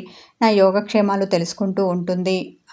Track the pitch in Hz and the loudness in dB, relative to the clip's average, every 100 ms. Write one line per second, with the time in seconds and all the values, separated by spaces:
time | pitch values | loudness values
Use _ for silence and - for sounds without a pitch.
0 | - - - - 226 202 190 196 202 220 | -4 -18 -18 -2 2 4 4 2 0 0
1 | 202 196 196 175 170 - 196 190 190 180 | 0 0 0 0 -2 -4 -4 -2 -2 -2
2 | 175 180 180 185 - - _ | -2 -2 -2 -2 -4 -14 _